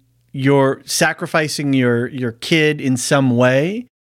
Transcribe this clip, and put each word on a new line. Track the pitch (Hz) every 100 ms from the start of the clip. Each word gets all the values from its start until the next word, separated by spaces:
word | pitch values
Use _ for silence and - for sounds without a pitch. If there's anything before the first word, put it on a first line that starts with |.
| _ _ _
you're | 143 131 143 135 135 -
sacrificing | - 165 160 170 170 156 - 143
your, | 135 123 117 127
your | 139 123
kid | 113 - 165 151 147
in | 135 127
some | - 143 135 120
way. | 127 131 165 220 247 _ _